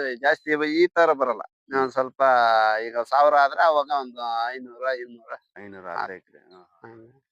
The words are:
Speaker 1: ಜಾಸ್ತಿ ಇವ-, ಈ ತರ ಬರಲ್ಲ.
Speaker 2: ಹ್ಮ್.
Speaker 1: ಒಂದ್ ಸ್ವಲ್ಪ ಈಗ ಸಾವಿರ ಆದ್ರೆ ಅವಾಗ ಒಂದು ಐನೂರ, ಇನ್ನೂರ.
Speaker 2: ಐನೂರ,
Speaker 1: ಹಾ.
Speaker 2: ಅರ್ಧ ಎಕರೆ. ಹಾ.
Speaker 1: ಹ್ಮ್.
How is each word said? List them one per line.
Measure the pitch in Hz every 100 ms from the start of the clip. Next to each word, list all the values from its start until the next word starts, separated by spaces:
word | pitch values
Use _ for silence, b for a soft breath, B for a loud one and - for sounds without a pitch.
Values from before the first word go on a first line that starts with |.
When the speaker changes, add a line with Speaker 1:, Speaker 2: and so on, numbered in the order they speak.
| 139 123
Speaker 1:
ಜಾಸ್ತಿ | 139 160 -
ಇವ-, | 151 151
ಈ | 156 175
ತರ | - 165
ಬರಲ್ಲ. | 143 127 107
Speaker 2:
ಹ್ಮ್. | - _ _ 135
Speaker 1:
ಒಂದ್ | 131
ಸ್ವಲ್ಪ | 127 131 - 135 127 117 113 110 107 117
ಈಗ | 117
ಸಾವಿರ | 117 135 147 147
ಆದ್ರೆ | 139 151
ಅವಾಗ | 175 151 139 143
ಒಂದು | 127 120 117 117 117
ಐನೂರ, | 131 123 120 131
ಇನ್ನೂರ. | 127 123 117 117 127 _ -
Speaker 2:
ಐನೂರ, | 104 98 92
Speaker 1:
ಹಾ. | 85
Speaker 2:
ಅರ್ಧ | 95
ಎಕರೆ. | 90 _ _
ಹಾ. | _ 92 90 _
Speaker 1:
ಹ್ಮ್. | 117 113 113 131 _